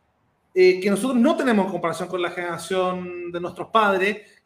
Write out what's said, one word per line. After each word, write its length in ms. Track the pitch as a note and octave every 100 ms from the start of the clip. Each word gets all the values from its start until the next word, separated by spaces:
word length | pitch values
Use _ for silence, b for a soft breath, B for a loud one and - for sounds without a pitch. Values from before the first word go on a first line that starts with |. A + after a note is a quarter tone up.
| _ _ _ _ _
eh, 240 | F#3 F#3 F#3
que 100 | G3+
nosotros 280 | G3 C4 B3
no 180 | C4+ E4
tenemos 300 | C4+ G#3+ F#3
en 60 |
comparación 360 | F3 E3+ D#3+ F3+
con 140 | F3+
la 80 | F3
generación 1040 | F3+ F3 E3 - F#3+ F#3 F3+ F3+ F3 F3
de 80 | F3
nuestros 280 | F3 F3 E3+
padres, 720 | A3+ G#3 F#3+ G3 G#3 - _